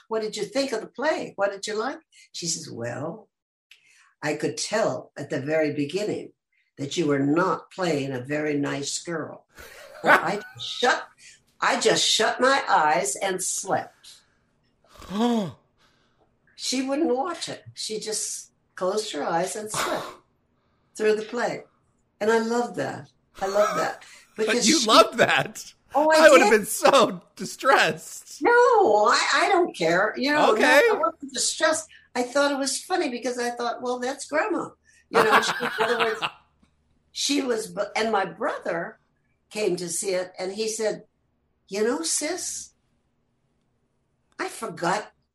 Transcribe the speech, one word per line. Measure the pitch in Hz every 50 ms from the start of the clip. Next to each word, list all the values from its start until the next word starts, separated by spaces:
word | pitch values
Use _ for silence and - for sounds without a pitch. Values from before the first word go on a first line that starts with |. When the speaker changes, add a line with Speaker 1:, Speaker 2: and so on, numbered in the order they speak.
| -
Speaker 1:
what | - 220 220 214
did | 214 -
you | 208 202
think | - - 269 269 269 233
of | 202 180
the |
play? | - - - 269 311 339 359 - - -
What | - 196 202
did | 202 196 -
you | 208 214
like?" | 214 220 269 320 320 - _ _ - - _ -
She | - 170
says, | 165 165 - - 131
"Well, | - 113 117 120 123 123 143 170 214 220 - _ _ _ _ _ _ _ _ _ - _ _ _ _ _ _ _ _ _ 139
I | 156 156
could | - 165 147 -
tell | - - - 202 226 202 147 - - - - _ 147
at | 139 -
the | 160 139
very | 131 147 156 160 156 147 131
beginning | 147 143 143 170 202 208 - 247 - - - - _ _ _ _ _ _ _ _ -
that | 143 139 -
you | 175 160
were | 143 143 135
not | 139 143 151 170 185 180 139 - - - -
playing | 185 185 170 151 143 135 135 135
a | 120
very | 123 139 147 151 151 151 147
nice | 143 143 139 139 143 143 - - - -
girl." | 175 170 156 143 - - - - _ _ - - - - - - - - - -
Well, | - 294 - -
I | 165 - 202 - -
Speaker 2:
<laughs> | - -
Speaker 1:
shut, | - - - - 247 247 - - - - _ _ - - - _ _ _ _ _
I | 170 202 262 247
just | - 220 165 165 -
shut | - - - 226 233 240 -
my | 247 262 269 269 - -
eyes | 202 175 156 151 156 175 202 196 -
and | - 202 190 185 175 175
slept. | - - - 202 190 156 117 - - - _ - - - - _ _ _ _ _ _ _ _ _ _ _ _ _ _ - - - -
Speaker 2:
<gasps> | 180 208 240 240 233 226 196 151 - - _ _ _ _ _ _ _ _ _ _ _ _ _ _ _ _ _ _ _ - -
Speaker 1:
She | - 247 262 262
wouldn't | 269 277 294 330 240 247
watch | 262 294 349 330 - - -
it. | 123 - - - -
She | - - - 220 214
just | - 214 - - - - - - - - _ _ _ _ _
closed | - 185 185 208 214 427 - -
her | 294 254
eyes | 202 262 - - - -
and | 214 214 214
slept | - - - 349 - - - - - - _ _ _ _ _ _
Speaker 2:
<sighs> | _ _ _ _ _ _ _ _ _
Speaker 1:
through | - 214 214 214
the | 214 -
play. | - 240 240 220 180 - - - _ _ _ _ _ _ _ _ _ _ -
And | 208 214
I | 226 226
loved | 226 226 233 240 240 190 180
that. | 151 135 131 117 - - - _ _ _ _ _ -
I | 196
loved | 196 202 208 214 208 202 -
that. | - - - - - -
Speaker 2:
<laughs> | - - - _ _
But | - 220
Speaker 1:
Because | 220 226 247 - 220
Speaker 2:
you | - 330
Speaker 1:
she | 233
Speaker 2:
loved | 214 240 320 330 330 277 226
that? | 180 - 165 135 - - - - - - - _ _ _ -
Speaker 1:
Oh, | 277 302 311
I | 320 311 320
Speaker 2:
I | 302
would | 277 262
have | 262 -
Speaker 1:
did. | 233 214
Speaker 2:
been | 196
so | - - - 320 277 277 262 - 254 190 170 - _ _
distressed. | - 196 - - - - 262 - - 208 165 156 160 - - - - - - - - 294
Speaker 1:
No, | 453 480
I, | 480 494 523 480 415 370 214 208 208 214 240 269 302 349 - 262
I | 294 339 370
don't | 392 349 349 - -
care. | - 170 160 170 185 208 - -
You | 240 247 285 294
know, | - -
no, | - -
Speaker 2:
Okay. | - - 254 262 285 480 453
Speaker 1:
I | - -
wasn't | 320 - - _ 285 269 254
distressed. | 226 - - - - 311 320 320 - - - - - _ _ -
I | 247 247
thought | 247 - 285 285 285 285
it | 269
was | 277 262 - - -
funny | - 370 349 320 269
because | 240 233 233 254 247 247
I | 240 240
thought, | 240 240 240 233 - - 247
"Well, | 247 254 247
that's | 247 254 277 - -
Grandma." | - 285 311 381 440 330 269 147 - - _ _ _ _ _ _ _
You | - 190 -
know, | 427 277 226 -
she, | - - -
in | 160 156 - - 226
other | 240 240 -
words, | - 226 - - - - - - _ _ _ _ _
Speaker 2:
<laughs> | _ _ _ _ _ _ _ _ _ -
Speaker 1:
she | - - - 285 285 269
was, | 247 233 214 196
bu-, | 175 170 196 202 - -
and | 214 220 226 214
my | 196 190
brother | 175 170 180 240 311 554 523 - 214 175 170 175 - - _ _ _ _ _ _ _ _ _ _ _
came | - 214 214 185 175
to | 170 180 170
see | - - 202 196
it | 180 185 180 - - -
and | 185 190 196
he | 214 220 214
said, | 214 - 214 208 - - - _ _ _ _ _ _ _ _ _ _ _ _ -
"You | 185 214 214
know, | 240 277 320 330
sis, | - - - 294 311 370 339 - - - - - - _ _ _ _ _ _ _ _ _ _ _ _ _ _ _ _ _ _ _ _ _ _ _ _ _ _ _ _ _ _ _ _ _ -
I | - 370
forgot | - - - 185 170 - 170 175 190 214 - - _ _ _ _ _